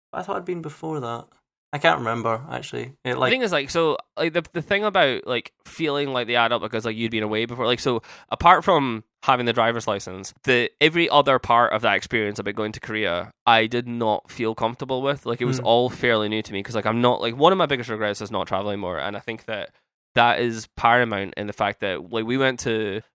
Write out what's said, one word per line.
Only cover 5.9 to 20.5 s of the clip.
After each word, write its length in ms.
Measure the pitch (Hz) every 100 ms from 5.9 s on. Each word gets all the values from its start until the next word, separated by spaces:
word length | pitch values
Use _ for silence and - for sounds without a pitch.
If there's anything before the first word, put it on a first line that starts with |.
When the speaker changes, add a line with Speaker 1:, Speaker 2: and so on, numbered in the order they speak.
| 143 143
Speaker 2:
like 140 | 127 117
the 80 | 120
adult 260 | 113 117
because, 240 | 101 110 113
like, 100 | 110
you'd 140 | 113
been 140 | 113
away 220 | 107 107 117
before, 200 | 120 120
like, 140 | 123
so, 240 | 139 117 - - -
apart 340 | - 170 175
from 400 | 185 165 135 113 - _
having 240 | - 127 120
the 60 |
driver's 340 | 117 113 117 110
license, 480 | 101 95 95 98 -
the, 260 | - 123 117 -
every 300 | 156 170 170
other 300 | 147 139 127
part 340 | - 120 117
of 80 | 110
that 140 | 113 101
experience 420 | - 117 104 104
about 160 | 104
going 200 | 107 107
to 60 | 110
Korea, 520 | - 107 98 87 95 _ -
I 180 | 113 113
did 220 | 120 123
not 420 | 117 110 107 -
feel 240 | - 113
comfortable 480 | 110 113 120 131 127
with. 240 | 139 139 120
Like, 160 | 120
it 40 | 123
was 120 | 131
Speaker 1:
Hmm. 80 | 123
Speaker 2:
all 240 | 117 123
fairly 400 | - 123 110 107
new 140 | 107
to 100 | -
me 80 | 101
'cause, 140 | 98 113
like, 100 | 104
I'm 160 | 113
not, 200 | 123 120
like, 140 | 117 120
one 160 | 160
of 60 | 190
my 80 | 156
biggest 240 | 135 117
regrets 320 | 110 107 101
is 80 | 101
not 160 | 104 87
traveling 340 | 95 104 101
more, 200 | 90 82
and 180 | 80 101
I 20 |
think 260 | - 110 -
that 260 | 107 - _ _ _ _
that 260 | 120 120 -
is 280 | 120